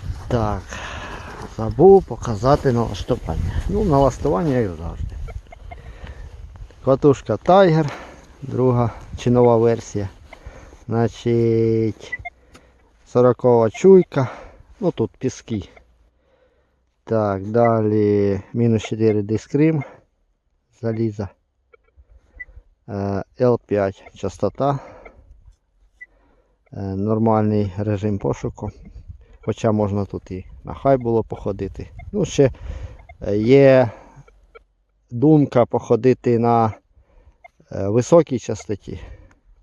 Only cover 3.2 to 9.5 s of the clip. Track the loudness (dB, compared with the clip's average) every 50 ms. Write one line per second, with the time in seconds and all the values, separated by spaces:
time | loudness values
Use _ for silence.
3.2 | -6 -8 -6 -6 -6 -6 -4 -4 -4 -4 -4 -2 0 2 2 4 2 2 0 -2
4.2 | -4 -4 -2 -2 -2 -2 0 -2 -2 -4 -6 -8 -10 -10 -10 -10 -10 -10 -10 -10
5.2 | -12 -12 -14 -14 -18 -20 -20 -20 -20 -20 -20 -20 -20 -20 -20 -20 -18 -20 -18 -18
6.2 | -18 -20 -20 -20 -20 -20 -20 -20 -20 -20 -18 -8 -2 0 0 2 4 4 2 2
7.2 | 0 -6 -6 -4 0 2 4 6 6 4 4 2 0 -2 -4 -10 -16 -20 -20 -20
8.2 | -20 -20 -20 -18 -14 -8 -2 0 2 2 2 2 0 -2 -4 -8 -18 -16 -12 -6
9.2 | -2 0 4 4 6 6